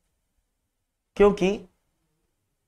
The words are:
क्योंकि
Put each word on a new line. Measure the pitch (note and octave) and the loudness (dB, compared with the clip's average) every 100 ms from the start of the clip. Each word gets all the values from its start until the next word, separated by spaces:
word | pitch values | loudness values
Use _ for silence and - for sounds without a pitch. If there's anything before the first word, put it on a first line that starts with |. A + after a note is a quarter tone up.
| _ _ _ _ _ _ _ _ _ _ _ - | _ _ _ _ _ _ _ _ _ _ _ 0
क्योंकि | G3+ G3+ F3+ G#3+ - _ _ _ _ _ _ _ _ _ | 0 2 -4 -6 -12 _ _ _ _ _ _ _ _ _